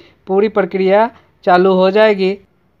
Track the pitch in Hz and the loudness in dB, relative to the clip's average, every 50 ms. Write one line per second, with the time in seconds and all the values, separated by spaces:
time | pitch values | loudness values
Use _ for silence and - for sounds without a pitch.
0 | - _ _ _ _ - 190 196 214 220 208 208 185 180 196 190 190 185 196 208 | -20 _ _ _ _ -4 -2 -2 -2 -2 -2 -4 -4 -4 -4 -4 -2 0 2 0
1 | 226 254 - _ _ _ _ _ - 196 185 180 185 190 190 185 185 190 190 214 | 0 -2 -4 _ _ _ _ _ -2 0 2 2 2 2 2 2 0 0 2 2
2 | 220 220 208 190 190 185 196 202 _ _ _ _ _ _ _ _ | 2 2 0 0 -4 -4 -6 -8 _ _ _ _ _ _ _ _